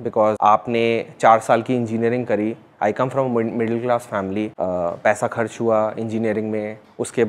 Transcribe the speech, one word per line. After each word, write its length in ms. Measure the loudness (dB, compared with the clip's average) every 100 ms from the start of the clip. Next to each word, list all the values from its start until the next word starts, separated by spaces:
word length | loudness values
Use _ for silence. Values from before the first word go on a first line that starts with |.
because 340 | -4 2 2 4
आपने 640 | 4 4 2 0 2 0 -4 2
चार 200 | 6 6
साल 220 | 4 0
की 140 | 2 -2
इंजीनियरिंग 500 | -2 -2 0 -2 -2
करी, 300 | -2 -2 -6 -12 -4
I 100 | -2 0
come 120 | -2
from 140 | 0 0
a 60 | 0
mid-, 200 | 0 0
middle 200 | -2 -2
class 220 | 0 -2 -2
family, 340 | -4 -4 -4 -4
uh, 420 | -4 -4 -2 -4 -2
पैसा 240 | 0 0 -2
खर्च 300 | -2 -6 -2
हुआ 180 | 0 2 0 -4
इंजीनियरिंग 500 | -6 -2 -2 -2 -2
में, 260 | -4 -6 -10 -16 -10
उसके 240 | -6 0